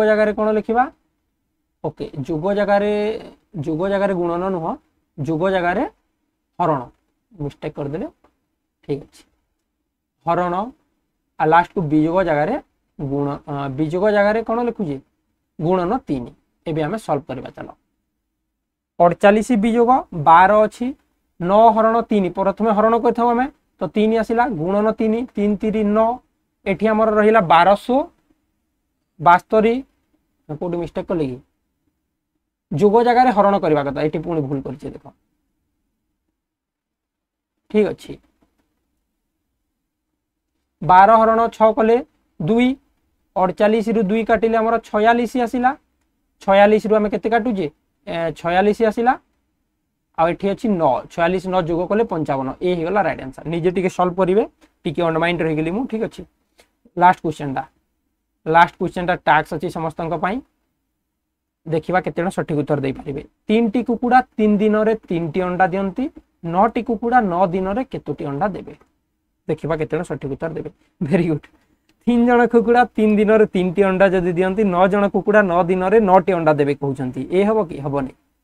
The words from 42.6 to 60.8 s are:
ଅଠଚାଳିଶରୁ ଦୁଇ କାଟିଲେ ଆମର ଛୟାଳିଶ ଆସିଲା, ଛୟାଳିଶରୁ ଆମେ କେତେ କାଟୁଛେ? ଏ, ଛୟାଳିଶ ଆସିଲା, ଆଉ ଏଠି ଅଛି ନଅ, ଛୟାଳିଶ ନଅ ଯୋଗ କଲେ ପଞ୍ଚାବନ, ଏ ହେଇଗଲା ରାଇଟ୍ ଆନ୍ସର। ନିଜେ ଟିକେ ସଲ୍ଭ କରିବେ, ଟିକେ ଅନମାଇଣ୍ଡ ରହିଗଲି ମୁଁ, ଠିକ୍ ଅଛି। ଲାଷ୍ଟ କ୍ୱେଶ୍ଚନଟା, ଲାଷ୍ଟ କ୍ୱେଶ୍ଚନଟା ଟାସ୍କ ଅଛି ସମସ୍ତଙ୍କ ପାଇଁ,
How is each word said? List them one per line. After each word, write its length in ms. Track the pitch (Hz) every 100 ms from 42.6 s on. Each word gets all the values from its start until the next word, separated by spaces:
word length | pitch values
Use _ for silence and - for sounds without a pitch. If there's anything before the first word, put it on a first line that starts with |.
| 247 269 _ _ _ _ _ -
ଅଠଚାଳିଶରୁ 640 | 185 175 208 226 214 220
ଦୁଇ 200 | 190 220
କାଟିଲେ 340 | 214 220 226 226
ଆମର 180 | 220 233
ଛୟାଳିଶ 540 | - 208 214 240 233 254
ଆସିଲା, 300 | 233 254 247 294 _ _ _ _ _ _
ଛୟାଳିଶରୁ 520 | - 196 208 214 208 214
ଆମେ 140 | 208
କେତେ 200 | - 226
କାଟୁଛେ? 380 | 233 226 196 151 - _ _ -
ଏ, 80 | 170 165
ଛୟାଳିଶ 480 | 151 170 175 202 202 226
ଆସିଲା, 280 | 202 233 294 _ _ _ _ _ _ _ _ _ -
ଆଉ 100 | 165
ଏଠି 160 | 170 196
ଅଛି 180 | 196 233
ନଅ, 260 | 190 156 123 -
ଛୟାଳିଶ 300 | - 170 185 185
ନଅ 140 | 185 160
ଯୋଗ 120 | 170 180
କଲେ 160 | 208
ପଞ୍ଚାବନ, 440 | 226 170 147 139 131 -
ଏ 80 | 180 175
ହେଇଗଲା 260 | 165 202
ରାଇଟ୍ 200 | 170 -
ଆନ୍ସର। 220 | 131 - 151
ନିଜେ 220 | 170 170
ଟିକେ 180 | 180 185
ସଲ୍ଭ 240 | - 180 175
କରିବେ, 280 | 180 190 294 _ _ _
ଟିକେ 180 | 175 151
ଅନମାଇଣ୍ଡ 380 | 170 160 170 175
ରହିଗଲି 280 | 160 156 160
ମୁଁ, 120 | 190 262
ଠିକ୍ 160 | 220
ଅଛି। 180 | 208 - 185 _ _ _ _ _ _ -
ଲାଷ୍ଟ 220 | 180 185
କ୍ୱେଶ୍ଚନଟା, 420 | 170 151 147 135 147 _ _ _ _ _ _ _ -
ଲାଷ୍ଟ 300 | 160 170 -
କ୍ୱେଶ୍ଚନଟା 360 | 175 190 175 180 -
ଟାସ୍କ 220 | 151 151 160
ଅଛି 120 | 175
ସମସ୍ତଙ୍କ 440 | 175 160 160 165 165
ପାଇଁ, 140 | 180 240 - _ _ _